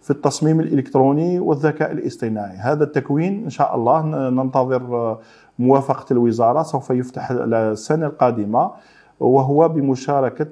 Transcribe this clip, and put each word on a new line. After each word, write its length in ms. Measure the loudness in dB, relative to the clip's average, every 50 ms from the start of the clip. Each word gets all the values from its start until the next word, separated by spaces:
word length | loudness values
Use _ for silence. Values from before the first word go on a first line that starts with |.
في 100 | _ -4
التصميم 480 | -4 0 0 -2 0 2 0 2 2 2
الإلكتروني 800 | 2 2 0 0 -2 2 2 4 4 4 4 2 0 0 0 0
والذكاء 520 | 0 0 0 2 0 -2 0 0 -4 -2
الاصطناعي. 640 | -2 -6 -6 -6 -6 -6 -6 -4 -4 -4 -6 -10 -10
هذا 260 | -6 -2 -2 0 0 0
التكوين 600 | 0 0 -4 -2 0 -2 0 0 -2 -4 -4 -6
إن 60 | -10
شاء 260 | -2 -2 -2 0 0
الله 300 | 0 2 2 2 2 2
ن-، 300 | -2 -2 -2 -2 0 0
ننتظر، 460 | 0 -2 0 0 0 0 2 0 -2 -2 -2 -4
آه، 240 | -2 -2 -2 -4 -6 -10 -20 -20 -20 _ _ _ 0
موافقة 460 | 4 4 4 4 4 0 -4 -4 -2 0
الوزارة، 520 | 2 2 2 2 2 2 2 2 2 2 -2
سوف 260 | -2 -4 -6 -2 -2
يفتح 420 | -2 -2 -2 -6 -10 -12 -6 -4
السنة 760 | -4 -4 -2 0 0 0 0 0 -2 -6 -2 -2 -2 0 0
القادمة، 640 | -4 0 0 0 2 2 0 -4 0 0 0 0 0 -4 -12 _ _ _ _ _ _ _ _
وهو 500 | 2 4 4 4 2 2 2 4 4 4
بمشاركة 800 | 2 0 0 0 -2 -2 -2 -2 0 0 0 0 -2 -4 -8 -6